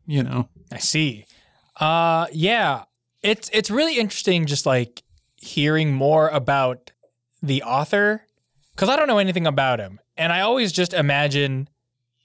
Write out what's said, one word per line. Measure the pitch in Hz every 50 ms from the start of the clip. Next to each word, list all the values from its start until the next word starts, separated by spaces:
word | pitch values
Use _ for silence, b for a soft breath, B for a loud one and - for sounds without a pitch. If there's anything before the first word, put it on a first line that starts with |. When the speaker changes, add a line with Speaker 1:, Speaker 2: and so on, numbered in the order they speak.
| _
Speaker 1:
you | - 147 139
know? | 123 131 127 123 120 - _ - - -
Speaker 2:
I | - -
see. | - - - 156 156 139 117 104 - b b b b b b b b b -
Uh, | - 156 156 165 170 170 165 165 165 170 -
yeah, | - 160 160 196 233 233 196 151 135 113 101 - _ _ _ _ _ _
it's, | - 202 220 214 - -
it's | 208 214 208 -
really | 208 269 311 330 302 240
interesting | 226 196 - - - 202 180 170 160
just, | 143 143 135 -
like, | 143 131 123 120 - - - - _ _ _ _ _ _
hearing | - - - - 151 143 151 156 156 156 151 135
more | 131 135 143 156 156 156 160
about | 151 143 123 143 139 139 131 127 123 - _ - - _ _ _ _ _ _ _ _ -
the | - 139 135 123
author, | - 117 123 139 151 - 214 202 208 208 214 214 - _ _ _ _ _ _ _ _ _ -
'cause | - 190 202
I | 269
don't | 311 311
know | 285 226 202
anything | 196 190 170 180 165
about | 156 143 143 135 131 123 113
him. | 101 92 98 - _ _ _
And | - 160 165
I | 170 185
always | 196 220 247 262 233 190
just | - 185 180 175
imagine | 190 175 143 143 139 143 147 147 139 143 143 135 135 131 139 - _ _ _ _ _ _ _ _ _ _